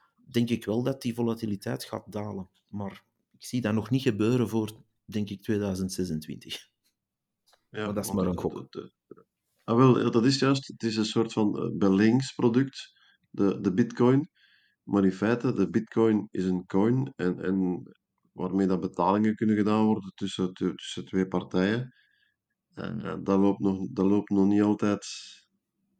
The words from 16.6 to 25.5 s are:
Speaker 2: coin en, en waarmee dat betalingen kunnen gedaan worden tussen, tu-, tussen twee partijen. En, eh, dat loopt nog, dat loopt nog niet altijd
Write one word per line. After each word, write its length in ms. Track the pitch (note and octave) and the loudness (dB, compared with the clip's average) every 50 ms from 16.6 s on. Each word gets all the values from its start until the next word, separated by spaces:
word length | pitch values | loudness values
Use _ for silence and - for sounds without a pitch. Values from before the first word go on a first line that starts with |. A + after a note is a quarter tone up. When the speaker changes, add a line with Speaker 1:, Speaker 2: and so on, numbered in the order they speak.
| F#2 | -4
Speaker 2:
coin 480 | - - F#2+ G#2 A#2 B2+ C3 C3 C3 - | -2 0 2 2 2 2 0 -2 -4 -6
en, 240 | - F2+ F#2 - - D#2+ | -4 -2 -2 -2 -2 -4
en 400 | F#2 G2 F#2+ F#2 F2+ F2 - - - - _ _ _ _ _ _ _ | -2 -2 0 0 -2 -2 -4 -8 -14 -20 _ _ _ _ _ _ _
waarmee 360 | - - F#2 F2+ F2+ G2 G2 | -10 -8 -6 -2 0 0 2
dat 120 | F#2 F#2+ F2 | 2 0 0
betalingen 560 | F2 F#2 - - E2+ F#2 G2+ G#2 A2 A2 G#2+ | -2 -4 -2 0 2 2 2 2 2 0 0
kunnen 200 | - A2 G#2+ G#2+ | 0 0 0 2
gedaan 300 | G#2 G2+ G#2+ G#2+ A2 A2 | 2 2 2 2 2 2
worden 260 | A2 A2 G#2 G2 F#2+ - | 2 0 -2 -4 -10 -10
tussen, 380 | - G2+ F#2+ - - F#2 F2+ F#2 | -8 -8 -6 -4 -2 -4 -4 -2
tu-, 220 | - F#2+ F2+ C#2+ | -4 -4 -4 -4
tussen 300 | - - - - F#2 F2 | -6 -12 -12 -12 -12 -10
twee 220 | - G2 F#2+ F#2 | -4 -2 -2 -2
partijen. 640 | F#2 F#2+ F2+ - - - F#2 F#2 G2+ A2 B2 C3 - - _ _ _ _ _ _ _ _ _ _ _ _ _ _ _ _ | -2 -2 -6 -4 -2 -2 0 0 0 0 -2 -6 -8 -14 _ _ _ _ _ _ _ _ _ _ _ _ _ _ _ _
En, 280 | - F2+ F#2 F2+ E2+ | -12 -10 -8 -8 -8
eh, 140 | E2 E2+ E2+ F#2 - | -8 -8 -8 -6 -2
dat 160 | F#2+ G2 F#2+ | 0 2 4
loopt 200 | G2 G2+ F#2+ - | 4 2 2 2
nog, 280 | G2 G2 F#2+ F#2+ G2 - | 0 -2 -2 -2 -4 -6
dat 140 | - G2 F#2+ | -2 0 2
loopt 240 | G2 G2+ G#2 G2 - | 2 2 2 0 2
nog 180 | G2+ G2 F#2+ | 2 4 4
niet 140 | G2+ G2+ G#2 | 4 4 4
altijd 440 | G#2 G#2 G#2 - G#2+ G#2 G2+ G2 - - - - - - - - _ _ | 4 2 2 2 0 0 0 -2 -4 -10 -16 -16 -18 -20 -20 -20 _ _